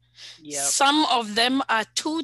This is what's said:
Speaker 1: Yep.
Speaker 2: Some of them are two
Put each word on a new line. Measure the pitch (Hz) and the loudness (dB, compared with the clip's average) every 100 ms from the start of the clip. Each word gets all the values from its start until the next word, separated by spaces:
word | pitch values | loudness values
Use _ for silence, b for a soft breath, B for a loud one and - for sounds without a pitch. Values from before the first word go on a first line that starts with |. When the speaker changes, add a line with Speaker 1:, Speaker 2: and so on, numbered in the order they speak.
| B B B B | B B B B
Speaker 1:
Yep. | 151 143 | -12 -6
Speaker 2:
Some | 139 - 277 302 302 | -2 2 4 4 2
of | 240 214 | 0 -2
them | 214 247 269 - | 0 0 0 0
are | 220 208 - | -2 -2 -6
two | 311 320 | -4 -6